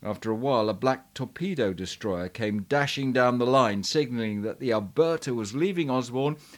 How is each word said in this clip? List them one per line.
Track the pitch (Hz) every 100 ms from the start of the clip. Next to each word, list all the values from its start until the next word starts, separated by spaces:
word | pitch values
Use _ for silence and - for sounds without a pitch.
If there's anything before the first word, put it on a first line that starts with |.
After | 104 101 113
a | 110
while, | 135 123 107
a |
black | 101 127 131 -
torpedo | - 127 - 185 156 104
destroyer | 90 92 - 107 90 90
came | - 107 104
dashing | 95 143 139 - 135
down | 127 123 123
the | 120
line, | 135 117 101
signalling | 95 160 131 120 110 104
that | 107 -
the | 131
Alberta | 110 98 147 165 160 143 120
was | 101
leaving | 131 185 175 143
Osborne, | 127 120 127 143 151 -